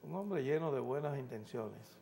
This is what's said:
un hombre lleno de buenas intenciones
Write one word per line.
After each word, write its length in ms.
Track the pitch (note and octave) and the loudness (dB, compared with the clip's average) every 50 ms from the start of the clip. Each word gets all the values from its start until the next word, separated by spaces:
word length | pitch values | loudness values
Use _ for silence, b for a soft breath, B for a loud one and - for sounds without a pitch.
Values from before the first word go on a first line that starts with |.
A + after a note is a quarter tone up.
| - | -8
un 100 | C#3+ D#3+ | -4 -4
hombre 300 | F#3+ G3+ G#3 G3 E3 C3 | -2 0 0 2 2 4
lleno 280 | C3 D3 D#3 E3 D#3+ | 4 4 4 4 4
de 80 | C#3 B2+ | 2 2
buenas 380 | A#2+ A#2+ C3 C#3+ D3+ D3 C#3+ C#3 | 2 2 0 2 2 0 0 -2
intenciones 800 | C3 B2 B2 A2 G#2+ - - A#2+ A2 G#2 G#2 A2 A2+ - - - | -4 -4 -6 -8 -8 -4 -2 -2 -2 -2 -4 -8 -14 -16 -18 -20